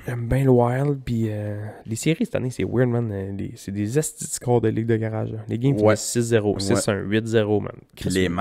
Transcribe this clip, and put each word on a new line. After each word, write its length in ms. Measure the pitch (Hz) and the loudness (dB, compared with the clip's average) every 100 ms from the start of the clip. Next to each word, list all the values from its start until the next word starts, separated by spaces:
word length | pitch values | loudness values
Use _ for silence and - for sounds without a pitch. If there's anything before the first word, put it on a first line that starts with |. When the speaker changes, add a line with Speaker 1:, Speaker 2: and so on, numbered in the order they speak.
| - | -6
Speaker 1:
j'aime 220 | 123 117 | -6 0
bien 160 | 131 | 2
le 60 | 135 | 6
Wild, 500 | 123 120 127 143 139 | 6 4 2 -2 -2
puis, 220 | 127 117 110 | -2 -2 -2
euh, 320 | 104 104 104 107 - - | -2 -6 -6 -8 -12 -10
les 100 | 113 | -4
séries 280 | 156 165 | 0 0
cette 120 | 214 - | 0 -2
année, 140 | 127 | -4
c'est 120 | - | -4
weird, 240 | 95 110 127 | -2 2 2
man. 200 | 120 117 | 2 -2
Euh, 200 | 98 95 | -4 -6
les, 200 | 98 98 117 | -6 -8 -10
c'est 160 | - | -8
des 260 | 101 104 135 | -4 0 0
asti 260 | 151 - | -2 -6
de 60 | - | -10
scores 300 | - 123 120 | -6 2 2
de 80 | 113 | 2
Ligue 180 | 113 113 | 0 0
de 100 | 113 | 0
garage, 360 | 110 110 113 | 0 -4 -6
là. 60 | 110 107 | -8 -6
Les 100 | 113 | -2
games 140 | 131 | 0
Speaker 2:
Ouais. 220 | 107 107 107 | 4 4 4
Speaker 1:
finissent 40 | |
six 180 | - 120 | 0 -2
zéro, 320 | 117 117 104 | 2 2 2
Speaker 2:
Ouais. 60 | 92 | 0
Speaker 1:
six 280 | 98 101 104 | 2 2 2
un, 120 | 101 | -2
huit 260 | 95 110 113 | 0 0 2
zéro, 320 | 113 104 104 | 0 2 0
man. 120 | 98 - - - | -2 -12 -18 -8
Speaker 2:
Puis 80 | |
Speaker 1:
Christ, 100 | 95 | -2
Speaker 2:
les 140 | 92 90 | 2 2
Speaker 1:
man. 80 | 87 | 2